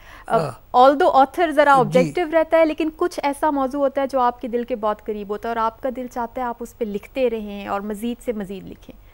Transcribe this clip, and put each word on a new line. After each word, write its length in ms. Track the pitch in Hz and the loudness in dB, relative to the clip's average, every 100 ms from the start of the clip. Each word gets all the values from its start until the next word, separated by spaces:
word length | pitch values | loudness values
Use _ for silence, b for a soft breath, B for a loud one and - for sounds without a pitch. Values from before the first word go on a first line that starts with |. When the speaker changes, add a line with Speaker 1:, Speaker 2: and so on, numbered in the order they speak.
| B B - | B B -2
Speaker 1:
अब 120 | - | -2
Speaker 2:
हाँ। 300 | 160 - - 247 | -2 -8 -2 6
Speaker 1:
although 340 | 262 285 349 | 6 6 4
ऑथर 400 | 269 269 - 339 | 4 2 2 0
ज़रा 240 | 277 294 | 2 6
Speaker 2:
जी। 60 | 277 | 6
Speaker 1:
ऑब्जेक्टिव 500 | 240 165 311 - 339 | 4 2 2 0 0
रहता 260 | 320 320 330 | 0 2 4
है, 80 | |
लेकिन 260 | 320 302 320 | 2 2 -4
कुछ 280 | - 349 - | -2 -4 -2
ऐसा 320 | 285 277 311 | -4 0 0
मौजू 280 | 277 262 285 | 0 -2 0
होता 220 | 277 277 | -2 0
है 80 | 277 | -2
जो 120 | 269 | 0
आपके 280 | 240 240 254 | 0 -2 -6
दिल 160 | 240 | -6
के 120 | 233 247 | -4 -4
बहुत 240 | 214 208 | -4 -4
करीब 320 | - 208 202 | -8 -10 -8
होता 160 | 208 233 | -8 -6
है 60 | |
और 40 | 226 | -2
आपका 320 | 226 226 269 | -2 -2 -8
दिल 180 | 247 247 | -8 -10
चाहता 340 | 262 233 262 | -8 -8 -6
है 60 | 240 | -8
आप 140 | 233 | -8
उस 100 | 233 | -14
पे 120 | - | -8
लिखते 440 | 220 202 - 269 254 | -6 -6 -8 -2 -2
रहें 400 | 226 208 202 202 | -2 -8 -12 -6
और 140 | 202 | -6
मज़ीद 360 | 208 208 233 240 | -6 -8 -6 -6
से 140 | - | -8
मज़ीद 320 | 214 190 196 | -8 -8 -10
लिखें। 300 | 175 - - - b | -14 -18 -20 -20 b